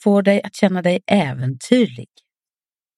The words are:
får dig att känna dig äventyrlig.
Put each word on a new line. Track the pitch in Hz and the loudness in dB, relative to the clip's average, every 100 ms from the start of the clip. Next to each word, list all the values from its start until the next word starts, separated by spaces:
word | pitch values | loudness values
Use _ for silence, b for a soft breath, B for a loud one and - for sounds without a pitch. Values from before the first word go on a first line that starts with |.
får | 214 202 | 0 2
dig | 196 202 | 2 0
att | - - | -2 -2
känna | 196 185 | -2 0
dig | 175 180 - | -2 -2 0
äventyrlig. | 202 143 131 127 131 - 254 190 120 - _ _ _ _ _ _ _ _ | 0 0 -4 -6 -6 0 2 2 -4 -20 _ _ _ _ _ _ _ _